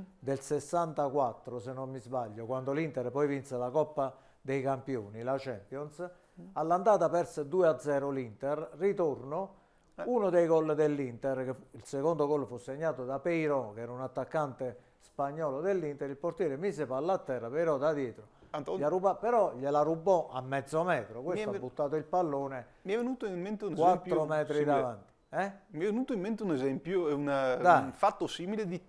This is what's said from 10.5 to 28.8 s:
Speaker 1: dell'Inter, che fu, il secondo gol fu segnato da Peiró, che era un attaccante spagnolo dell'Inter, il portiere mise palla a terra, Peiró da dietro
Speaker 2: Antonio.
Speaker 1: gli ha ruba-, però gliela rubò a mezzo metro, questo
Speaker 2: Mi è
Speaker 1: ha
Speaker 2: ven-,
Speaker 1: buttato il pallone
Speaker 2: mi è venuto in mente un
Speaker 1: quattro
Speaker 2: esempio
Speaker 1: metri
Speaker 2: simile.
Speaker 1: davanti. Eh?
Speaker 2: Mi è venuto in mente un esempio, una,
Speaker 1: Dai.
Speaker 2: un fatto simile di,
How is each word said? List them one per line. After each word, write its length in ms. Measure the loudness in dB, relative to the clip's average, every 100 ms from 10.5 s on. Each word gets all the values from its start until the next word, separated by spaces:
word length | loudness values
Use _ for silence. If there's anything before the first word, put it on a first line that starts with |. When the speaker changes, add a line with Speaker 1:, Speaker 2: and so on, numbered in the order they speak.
| 6 4
Speaker 1:
dell'Inter, 680 | 4 4 2 -2 -4 -2 -2
che 100 | -2
fu, 80 | -6 -12
il 120 | -18
secondo 420 | -8 -2 0 2 2
gol 200 | 0 -2
fu 100 | -8
segnato 480 | -10 -4 -4 -2
da 140 | -4 -4
Peiró, 540 | 0 2 2 0 -2
che 80 | -8
era 120 | -10
un 80 | -8
attaccante 880 | -8 -6 -4 -2 -2 -4 -6 -8 -16 _
spagnolo 640 | _ -4 -4 -2 -4 -2
dell'Inter, 480 | 0 0 -2 -4 -6
il 80 | -4
portiere 400 | -4 0 -2 0
mise 300 | -2 -2 -2
palla 280 | 0 0
a 40 | 0
terra, 300 | -2 -6 -4
Peiró 260 | 0 2 2
da 160 | 2
dietro 320 | 0 -2 -6 -18 -20 -10
Speaker 2:
Antonio. 280 | -8 -4 -2
Speaker 1:
gli 20 |
ha 40 | 0
ruba-, 280 | 2 2 2
però 380 | 2 4 2 0
gliela 260 | 0 2
rubò 480 | 2 2 4 4 2
a 100 | -6
mezzo 420 | -4 -4 0 0
metro, 360 | 2 0 -2 -8
questo 180 | -4 -4
Speaker 2:
Mi 40 |
è 40 | -4
Speaker 1:
ha 20 |
Speaker 2:
ven-, 100 | -4
Speaker 1:
buttato 360 | -6 -2 -2 -2
il 80 |
pallone 600 | 0 0 2 0 -4 -6 -12 -12
Speaker 2:
mi 100 | -4
è 20 | -2
venuto 300 | -2 -4 -4
in 120 | -4
mente 240 | -4 -4 -4
un 80 |
Speaker 1:
quattro 260 | 4 4 4
Speaker 2:
esempio 220 | 2 0 2
Speaker 1:
metri 280 | 0 0
Speaker 2:
simile. 180 | 2 2
Speaker 1:
davanti. 360 | 2 0 -6 -14 _ _
Eh? 180 | -4 -4 -6 -14
Speaker 2:
Mi 160 | -4
è 20 | -2
venuto 260 | -2 -2
in 80 | -2
mente 220 | -2 -4
un 100 | 0
esempio, 640 | 0 0 -2 -2 0 0 0
una, 400 | 0 2 2 4
Speaker 1:
Dai. 280 | 6 6
Speaker 2:
un 80 | 4
fatto 340 | 2 0 2 -4
simile 400 | -4 -6 -4 -4
di, 160 | -6